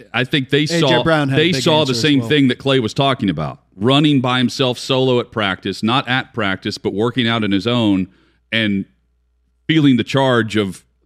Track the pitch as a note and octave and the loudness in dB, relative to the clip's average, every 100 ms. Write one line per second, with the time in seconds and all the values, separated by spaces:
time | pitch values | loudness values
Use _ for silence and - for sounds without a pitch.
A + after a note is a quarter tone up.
0 | - A2+ B2+ D#3 B2+ C#3+ D3+ E3+ D3 B2 | -8 -4 -2 -2 0 0 0 0 2 2
1 | B2 D#3 C#3+ C#3 E3 C3+ B2 D#3 D3 A#2+ | 2 0 0 0 0 0 2 2 2 0
2 | D3+ C#3 A2+ D3 C3+ - C#3 C3+ A2 - | 2 2 2 2 2 0 0 0 0 0
3 | C#3 B2+ G2+ D#2 D2 C2 _ - G#2+ C#3 | -2 0 -2 -2 -6 -10 _ -4 0 2
4 | D#3 C#3+ B2 B2+ B2 - C3 A#2+ - C3 | 4 2 0 0 -2 0 -2 -2 -2 0
5 | C3 B2 A2+ A#2 G2+ F#2 G#2 F#2 A2 B2+ | 2 0 -2 -4 -4 -4 -6 -4 -2 -2
6 | B2+ B2+ - - G2+ F#2 G#2+ - G#2+ F#2+ | -2 -4 -4 -6 -4 -4 -6 -6 -6 -2
7 | A#2 B2 A#2 A#2 G#2+ G2 G2 A#2+ A2 F#2+ | -2 0 -2 0 -2 -2 0 0 0 0
8 | F#2 _ _ _ _ A2+ A2 G2 F#2+ _ | -2 _ _ _ _ -4 -2 -2 -6 _
9 | _ _ _ _ _ _ - D#3+ D3 B2 | _ _ _ _ _ _ -2 2 4 4
10 | G#2+ C3+ C3+ A#2+ A2 G2+ G2+ F2 _ _ | 0 0 2 2 0 -2 -4 -6 _ _